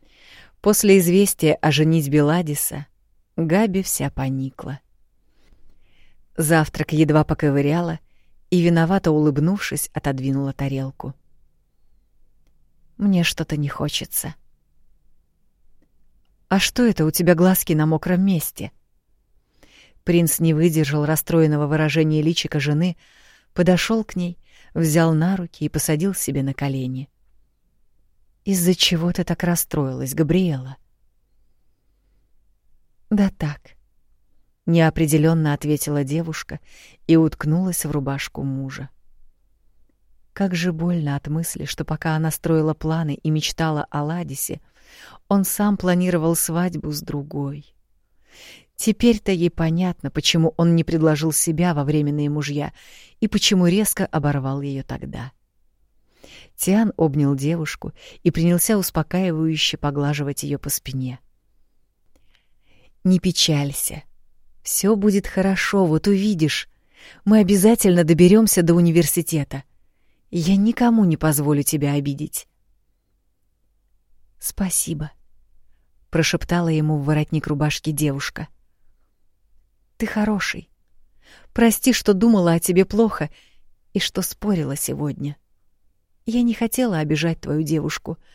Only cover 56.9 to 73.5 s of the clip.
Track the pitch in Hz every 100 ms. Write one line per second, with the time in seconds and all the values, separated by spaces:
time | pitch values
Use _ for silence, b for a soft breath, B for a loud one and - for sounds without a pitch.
56.9 | - 160 143 143 139 143 170 151 - -
57.9 | - B B 175 165 170 175 - 214 180
58.9 | - 156 180 190 156 160 156 - 151 143
59.9 | 143 143 147 143 139 143 143 - - -
60.9 | 131 127 127 _ _ _ _ _ _ _
61.9 | _ _ _ _ _ _ _ _ _ _
62.9 | _ 185 185 185 - - 147 143 143 -
63.9 | 151 - - _ _ - - - - 190
64.9 | 214 208 196 - - 190 190 - 202 180
65.9 | 156 202 196 208 185 151 - - b b
66.9 | b b b - 220 190 202 208 233 196
67.9 | 175 160 160 175 208 220 - 170 170 170
68.9 | 160 160 - 160 160 143 135 - _ _
69.9 | _ _ _ _ 175 160 196 214 233 240
70.9 | 226 185 156 156 147 143 143 139 156 143
71.9 | 143 143 139 151 - - _ _ _ _
72.9 | _ _ _ _ _ _